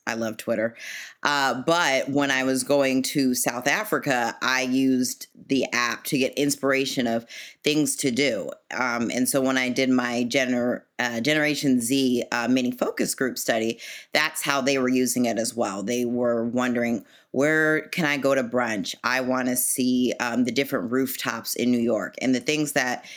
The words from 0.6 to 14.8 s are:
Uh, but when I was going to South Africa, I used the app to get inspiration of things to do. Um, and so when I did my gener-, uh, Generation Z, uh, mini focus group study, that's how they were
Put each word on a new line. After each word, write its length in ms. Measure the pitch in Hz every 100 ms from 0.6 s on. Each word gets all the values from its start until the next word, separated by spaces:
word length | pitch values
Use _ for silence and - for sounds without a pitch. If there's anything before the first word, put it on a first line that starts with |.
| 117 - - - - -
Uh, 380 | 139 143 135 131
but 480 | 127 170 160 131 139
when 220 | 139 139
I 120 | 131
was 200 | 131 131
going 400 | 127 143 135 131
to 320 | 131 147 131 123
South 320 | 135 123 143
Africa, 680 | 175 214 147 143 123 117 -
I 220 | 123 131
used 640 | 131 131 131 127 123 - - - -
the 180 | 135 -
app 320 | 120 120 110 -
to 120 | 139
get 160 | 127
inspiration 720 | - 143 139 135 135 135 - 120
of 200 | 113 - - - -
things 320 | 147 151 139 -
to 140 | 139
do. 380 | 120 139 104 73 - _
Um, 380 | 104 127 120 117
and 180 | 127 127
so 120 | 139
when 160 | 131 131
I 120 | 127
did 200 | 123 131
my 360 | 127 123 120 120
gener-, 540 | 139 127 123 120 - - -
uh, 220 | 123 117
Generation 600 | 127 156 151 143 143 127
Z, 440 | 117 135 131 120 -
uh, 160 | 120 117
mini 240 | 127 123
focus 420 | 123 - - 107
group 240 | - 131 120
study, 420 | - 113 113 117 - - -
that's 280 | 151 156 -
how 200 | - 139
they 180 | 127
were 100 | 135